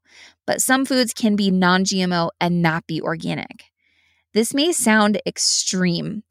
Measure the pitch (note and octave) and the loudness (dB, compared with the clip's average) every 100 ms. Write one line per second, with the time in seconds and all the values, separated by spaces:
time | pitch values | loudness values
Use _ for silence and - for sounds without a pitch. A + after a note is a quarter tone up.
0 | _ - - _ - - - C4 C4+ C4 | _ -20 -20 _ -4 -2 0 0 2 0
1 | A#3 - A3+ G3+ G3+ F#3 F3+ F#3 F#3+ G3 | 0 0 0 2 2 2 4 2 0 -2
2 | F3+ F3 E3+ - F3 F3 E3+ D#3+ - D#3 | -2 0 -2 -2 -2 2 2 0 -4 -6
3 | - D#3+ E3+ D#3+ - - _ _ _ _ | -4 -6 -6 -8 -8 -16 _ _ _ _
4 | _ _ _ G3+ A3+ C#4 D#4+ E4 A3+ A3 | _ _ _ -2 0 0 0 0 2 4
5 | G#3 G#3 - - - - - F#3 F3+ E3+ | 4 0 -4 -4 -2 -2 -2 0 0 0
6 | D#3 G#3+ - | -4 -10 -14